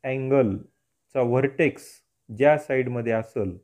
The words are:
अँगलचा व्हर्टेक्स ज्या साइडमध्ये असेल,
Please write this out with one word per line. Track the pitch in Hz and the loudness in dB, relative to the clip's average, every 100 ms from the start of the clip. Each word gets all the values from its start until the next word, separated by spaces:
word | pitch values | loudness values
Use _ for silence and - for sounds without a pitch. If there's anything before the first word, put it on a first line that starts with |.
अँगलचा | 135 131 131 135 113 95 - _ _ _ _ 135 | -8 -6 0 2 2 0 -10 _ _ _ _ -2
व्हर्टेक्स | 120 127 135 135 151 - - - _ _ - | 0 2 0 0 -2 -2 -20 -20 _ _ -12
ज्या | 107 143 151 | 2 4 4
साइडमध्ये | 147 131 127 120 117 | 0 -2 -2 -4 -2
असेल, | 113 110 123 98 90 | -4 -4 -6 -6 -6